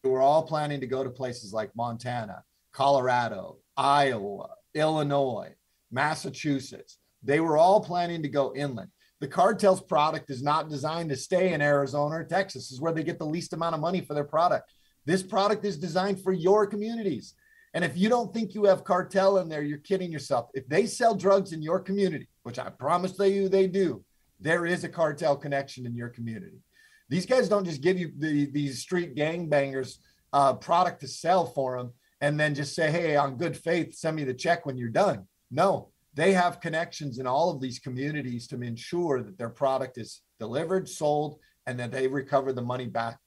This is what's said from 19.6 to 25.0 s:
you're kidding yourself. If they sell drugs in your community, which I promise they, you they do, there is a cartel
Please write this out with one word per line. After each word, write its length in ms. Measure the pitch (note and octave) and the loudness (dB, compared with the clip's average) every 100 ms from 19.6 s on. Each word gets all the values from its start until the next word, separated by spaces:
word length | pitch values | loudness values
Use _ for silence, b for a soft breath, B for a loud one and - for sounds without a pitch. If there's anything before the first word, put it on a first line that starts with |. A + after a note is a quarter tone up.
you're 140 | D3 D3 | -4 -6
kidding 340 | - F#3+ F3+ | -2 -2 -2
yourself. 380 | D#3 - B2+ - | -8 -2 -2 -2
If 120 | C3+ - | -10 0
they 200 | G3+ A#3 | 0 0
sell 280 | - A#3 | 2 2
drugs 380 | F#3+ F3+ G3 - | 4 4 4 2
in 80 | D#3+ | -6
your 180 | D#3 F#3 | -2 -2
community, 480 | F#3+ G3 F#3+ D3+ - _ | -2 0 0 -2 -10 _
which 160 | A#2+ A2+ | -12 -10
I 120 | - | -10
promise 480 | - C#3 F3 F#3 F#3 | -6 0 0 0 2
they, 160 | G3 | 2
you 160 | G3 F#3+ | 4 2
they 160 | F#3+ F#3+ | 4 4
do, 360 | F#3 F3+ G#2+ _ _ _ _ | 2 0 -2 _ _ _ _
there 260 | D3+ E3+ E3+ | 0 0 2
is 180 | F3 | -2
a 40 | E3+ | -4
cartel 480 | - | 0